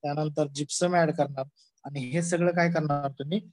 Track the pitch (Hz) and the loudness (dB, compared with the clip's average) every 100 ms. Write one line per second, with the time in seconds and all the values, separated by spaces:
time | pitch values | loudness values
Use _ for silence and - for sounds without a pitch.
0 | 147 147 156 147 151 143 143 - 175 180 | -4 -2 -2 0 -2 -2 -6 0 2 4
1 | 165 151 139 135 135 _ _ _ 135 139 | 2 2 0 -2 -8 _ _ _ -10 -6
2 | 123 156 170 170 175 175 170 165 156 143 | -2 -2 0 2 2 4 2 2 0 0
3 | 143 139 143 196 180 | -2 -6 -4 -4 -6